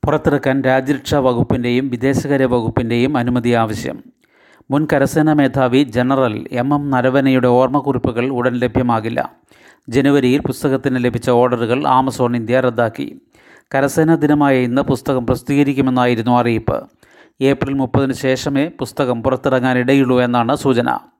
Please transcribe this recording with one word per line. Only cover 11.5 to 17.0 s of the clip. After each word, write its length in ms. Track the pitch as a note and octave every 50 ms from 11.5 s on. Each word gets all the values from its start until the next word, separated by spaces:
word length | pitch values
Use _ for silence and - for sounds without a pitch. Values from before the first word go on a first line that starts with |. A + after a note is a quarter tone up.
| B2 A#2 A#2+ A2 A#2 C3 D3+ C#3+
ആമസോൺ 480 | C3 B2+ C3 C3+ B2 - C3 A#2+ A#2+
ഇന്ത്യ 240 | A#2+ A2+ G#2+ A#2+ C3
റദ്ദാക്കി. 480 | B2+ B2+ A#2 A2+ A#2+ A2+ - - - - - - _ _ _ _ _ _ - - _ _
കരസേനാ 480 | - C3+ C3+ C#3 C3+ E3 D#3+ D#3+ E3
ദിനമായ 420 | D3+ C#3+ D3 D3 D3 C#3+ C#3+ C3+ B2+
ഇന്ന് 220 | B2+ A#2+ A#2+ C3+
പുസ്തകം 440 | C#3 - C#3 A#2+ - - C#3 C3 A#2+
പ്രസിദ്ധീകരിക്കുമെന്നായിരുന്നു 1080 | A#2 B2+ B2 - - C#3+ C#3+ D3 C#3 C#3 C3 C3+ C3 B2+ B2+ B2 B2 B2 A2 A2 A#2+ B2 B2
അറിയിപ്പ്. 420 | A#2+ A#2+ A#2 A2+ A2+ - - - - - _ _